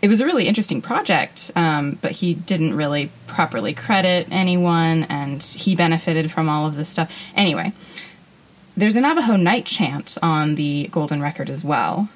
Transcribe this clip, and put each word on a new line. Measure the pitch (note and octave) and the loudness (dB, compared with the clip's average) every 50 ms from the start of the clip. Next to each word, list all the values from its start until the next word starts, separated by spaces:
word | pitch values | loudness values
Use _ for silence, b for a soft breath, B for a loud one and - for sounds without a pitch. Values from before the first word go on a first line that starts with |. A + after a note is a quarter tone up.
| - | 6
It | G3+ | 6
was | A3 G#3 | 4 6
a | B3+ | 4
really | D4+ F4+ C#4 - - | 2 2 2 2 2
interesting | G#3+ A3+ G#3 - - C3 - | 2 0 0 -2 -2 -4 -4
project, | - A#3 D4+ - - F#3 D3+ - - - - - - - | -2 -2 -2 0 2 0 0 0 -2 -6 -8 -8 -4 0
um, | E3+ E3+ E3 D#3 D3 C#3+ C#3+ C#3+ - - | 2 2 2 2 0 0 -2 -4 -4 -4
but | C#3 | -6
he | - - - F3 E3+ | -4 -2 -2 -2 -2
didn't | E3 - - F#3+ E3+ D#3+ D#3+ - | -2 -2 -4 0 0 0 0 0
really | D3+ D3+ C#3+ C#3+ D3 C#3 - - - - - | 0 -2 -2 -2 -2 -4 -4 -8 -16 -18 -10
properly | - - E3+ D#3 - A#2+ G#2 G#2 D3+ | 0 0 0 0 0 -4 -4 -4 -6
credit | - - - A3 G3 F#3 F#3 F3+ F3+ F3 - - | -6 -2 2 2 4 4 4 2 2 0 -2 -2
anyone, | F#3 F#3+ F3+ F3+ F3+ F3 F3 F3 E3 E3 E3 E3 D#3+ D#3 | 0 2 2 2 2 4 4 4 4 4 4 4 2 0
and | - - C#3+ C#3+ C#3 C#3+ C#3 | 0 -2 -4 -4 -4 -6 -6
he | - - - - - G3 F#3 | -6 -6 -6 -2 0 0 2
benefited | E3 F3 E3 E3 E3 - - E3 D#3+ D#3+ D#3 - | 2 4 2 2 0 0 0 0 0 -2 -2 -2
from | - D#3+ D#3 | 0 0 0
all | D3+ D3+ D3+ | 0 0 0
of | D#3 D3+ | -2 -2
this | C#3+ D3+ - | -4 -6 -4
stuff. | - - E3 D#3+ B B B B B | -2 -4 -4 -4 B B B B B
Anyway, | - G3+ F#3 D3+ - - - G#3 B B B B B B B B B B - - - - - - - - - - | 0 2 2 2 0 -4 -6 -6 B B B B B B B B B B -20 -20 -20 -20 -20 -20 -20 -20 -10 -2
there's | - G3 G#3+ G#3+ | 0 2 2 4
a | A#3 | 4
Navajo | B3+ C#4+ D#4+ E4+ B3+ A3+ A3 | 4 4 2 2 2 4 4
night | F#3+ F3 E3+ G#3+ B3 - | 4 4 4 2 2 -2
chant | - - - - C#3 C#3+ C#3+ - - - - | -4 -4 -2 -2 -2 -2 -6 -8 -8 -6 -2
on | - E3 D#3+ D3+ D3+ D3+ D3+ | 0 0 2 2 2 0 0
the | D3 D3+ D3 C#3+ C#3+ C#3+ - | 0 0 -2 0 -2 -4 -2
Golden | - E3 D3+ D3 D3+ D3 C#3+ | -2 -2 -2 -2 -2 -2 -2
Record | D3 D3 - C3+ - | -4 -4 -6 -8 -8
as | C#3 C#3 - | -8 -8 -2
well. | C#3+ D3+ B2 G#2+ E2 - - G#3 G#3 - | -2 0 0 0 0 0 -2 -4 -4 -4